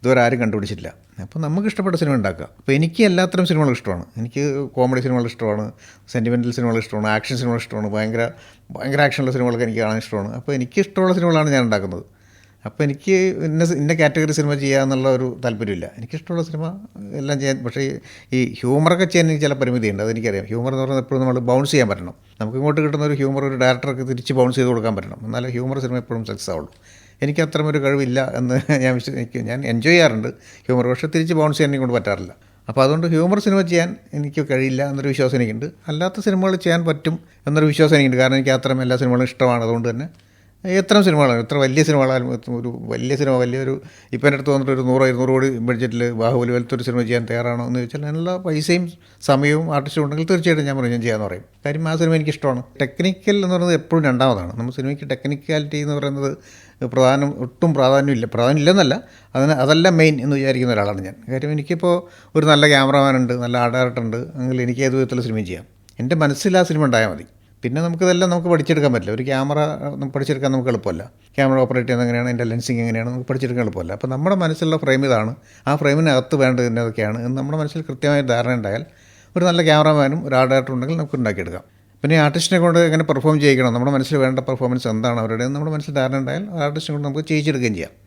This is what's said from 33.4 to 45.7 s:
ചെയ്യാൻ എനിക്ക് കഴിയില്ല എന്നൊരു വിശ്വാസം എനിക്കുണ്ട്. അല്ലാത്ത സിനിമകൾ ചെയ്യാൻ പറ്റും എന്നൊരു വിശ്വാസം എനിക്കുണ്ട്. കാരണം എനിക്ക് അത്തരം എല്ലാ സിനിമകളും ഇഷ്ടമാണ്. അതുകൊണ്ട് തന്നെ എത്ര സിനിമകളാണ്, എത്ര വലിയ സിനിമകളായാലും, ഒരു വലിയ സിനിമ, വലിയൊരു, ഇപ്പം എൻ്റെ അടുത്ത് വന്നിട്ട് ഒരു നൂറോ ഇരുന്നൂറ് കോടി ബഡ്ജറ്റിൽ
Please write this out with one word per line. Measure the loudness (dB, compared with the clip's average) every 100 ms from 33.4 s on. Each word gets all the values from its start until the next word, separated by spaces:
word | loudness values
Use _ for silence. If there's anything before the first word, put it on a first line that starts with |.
| 2 2
ചെയ്യാൻ | 2 2 0 -4 -10
എനിക്ക് | -8 -6 -4 -2
കഴിയില്ല | 0 0 -2 -4
എന്നൊരു | -4 -4
വിശ്വാസം | 0 2 2
എനിക്കുണ്ട്. | 0 -2 -8 -10 -8
അല്ലാത്ത | -4 -4 -2
സിനിമകൾ | 0 2 2 0
ചെയ്യാൻ | 2 0 0
പറ്റും | -2 -2 -4 -10 _ -2
എന്നൊരു | 2 2
വിശ്വാസം | 4 6 6
എനിക്കുണ്ട്. | 4 4
കാരണം | 2 2
എനിക്ക് | 2 0
അത്തരം | 0 -2
എല്ലാ | 0 0
സിനിമകളും | 2 0 0
ഇഷ്ടമാണ്. | 0 0 2
അതുകൊണ്ട് | 0 -2 -2
തന്നെ | -4 -8 -14 _ _ _ _
എത്ര | -2 -2 4 4
സിനിമകളാണ്, | 6 4 4 2
എത്ര | 0 0
വലിയ | 2 2
സിനിമകളായാലും, | 2 4 2 0 -2 -6 -6
ഒരു | -8 -8 -10
വലിയ | -8 -6 -4 -2
സിനിമ, | 0 2
വലിയൊരു, | 0 -2 -4 -6 -10 -20 -10
ഇപ്പം | 0 0
എൻ്റെ | 2
അടുത്ത് | 0
വന്നിട്ട് | 0 0
ഒരു | -2
നൂറോ | 0 2 2
ഇരുന്നൂറ് | 2 0
കോടി | 2 0 -2
ബഡ്ജറ്റിൽ | -2